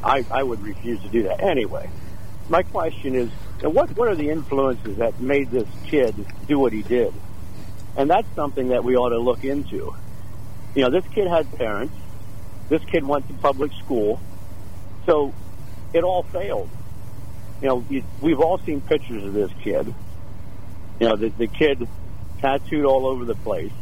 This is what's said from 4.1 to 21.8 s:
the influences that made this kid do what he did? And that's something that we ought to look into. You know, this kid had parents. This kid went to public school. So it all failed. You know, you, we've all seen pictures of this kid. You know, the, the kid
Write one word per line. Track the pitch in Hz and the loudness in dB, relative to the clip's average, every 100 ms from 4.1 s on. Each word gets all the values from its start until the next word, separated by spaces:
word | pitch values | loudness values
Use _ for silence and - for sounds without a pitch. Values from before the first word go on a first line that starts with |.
the | 175 147 | 2 0
influences | 156 135 139 135 117 110 101 | -2 0 2 2 2 -2 0
that | 117 107 | 0 0
made | 123 143 131 | 2 2 2
this | 120 107 - | 0 -2 -4
kid | - 151 120 104 101 - - | 0 4 4 2 -4 -6 0
do | 147 | 4
what | 131 | 4
he | 107 | 2
did? | 104 123 104 - - - - - - - - - | 0 2 2 0 -6 -6 -6 -6 -6 -6 -4 0
And | 139 | 4
that's | 185 208 | 4 4
something | - 147 139 127 | 2 2 0 2
that | 123 | 2
we | 120 123 | 4 4
ought | 123 | 4
to | 117 | 2
look | 120 117 | 2 2
into. | 131 143 135 98 104 - - - - - - - - | 0 -2 -2 -4 -4 -6 -6 -6 -6 -6 -6 -6 -2
You | 139 | 2
know, | 127 | 4
this | 165 - | 2 0
kid | - 185 | 0 2
had | 170 151 - | 2 2 -2
parents. | 117 101 139 - - - - - - - - | -2 0 -2 -4 -6 -6 -6 -6 -6 -6 0
This | 156 | 0
kid | - 170 | 2 0
went | 139 143 - | 2 0 0
to | |
public | 135 147 131 143 143 | 0 2 2 -2 -2
school. | - 123 104 120 - - - - - - - - | -2 2 2 0 -4 -6 -6 -6 -6 -6 -6 -4
So | - 156 139 - - - - - - | 2 4 4 -2 -6 -6 -6 -6 0
it | 165 | 2
all | 180 180 | 4 0
failed. | 165 180 196 127 92 - - - - - - - - - | 0 -2 -2 -2 -4 -4 -6 -6 -6 -6 -6 -6 -6 -2
You | 135 | 2
know, | 127 117 | 2 0
you, | 135 - - | -2 -2 0
we've | 151 139 | 2 4
all | 160 180 | 4 4
seen | - 147 | 0 -2
pictures | - 151 127 110 | 2 0 0 -4
of | 98 | -2
this | 101 95 - | 0 0 0
kid. | 104 78 - - - - - - - - - - - - | 0 0 0 -4 -6 -6 -6 -6 -6 -6 -6 -6 -6 2
You | 113 | 2
know, | 104 | 4
the, | 110 | 0
the | - 113 | 0 -2
kid | - 151 135 | 2 2 2